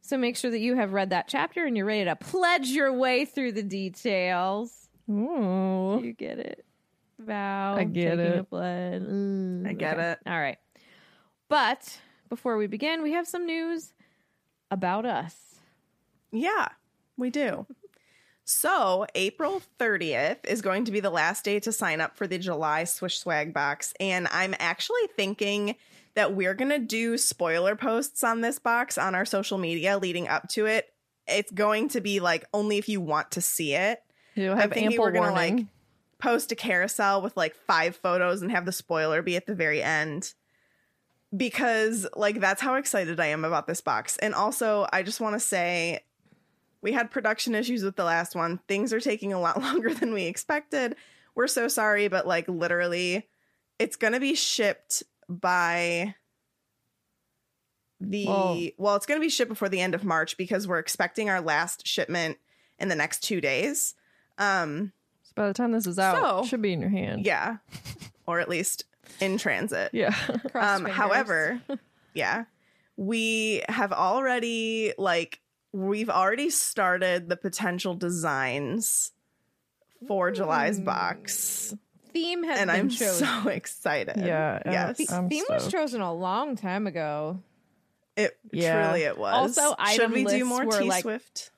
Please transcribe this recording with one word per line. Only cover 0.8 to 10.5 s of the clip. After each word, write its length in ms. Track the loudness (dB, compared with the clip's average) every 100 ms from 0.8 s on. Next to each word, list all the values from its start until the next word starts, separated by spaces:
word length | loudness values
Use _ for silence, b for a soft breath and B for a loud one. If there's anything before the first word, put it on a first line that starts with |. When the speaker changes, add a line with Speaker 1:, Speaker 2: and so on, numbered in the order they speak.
| 2
Speaker 1:
read 160 | 0 2
that 160 | 0 0
chapter 380 | -2 -2 0 0
and 100 | 0
you're 80 | 0
ready 200 | 2 0
to 100 | -2
pledge 540 | -4 0 4 4 2
your 220 | 2 2
way 320 | 4 2 2 0
through 260 | -2 -2
the 100 | -2
details. 1300 | -4 -4 -6 -4 -2 0 2 2 0 -2 -4 -12 _ _ -4
Speaker 2:
Ooh. 920 | -2 0 0 0 2 2 0 0 0
Speaker 1:
You 100 | -2
get 260 | -8 -8 -8
it? 260 | -10 -12 -16 _ _ _ _ -18
Vow, 560 | -8 -4 -2 -2 0 0
Speaker 2:
I 80 |
get 280 | 0 2 2 2
Speaker 1:
taking 20 | 2
Speaker 2:
it. 60 | 0
Speaker 1:
a 40 |
blood. 580 | -2 -6 -4 -4 -4 -6 -4
Mm, 600 | -4 -2 -2 -4 -4 -6
Speaker 3:
I 60 |
get 240 | -4 -2 -2
Speaker 1:
okay. 140 | -2
Speaker 3:
it. 80 | -4 -4
Speaker 1:
All 140 | -4
right. 180 | -4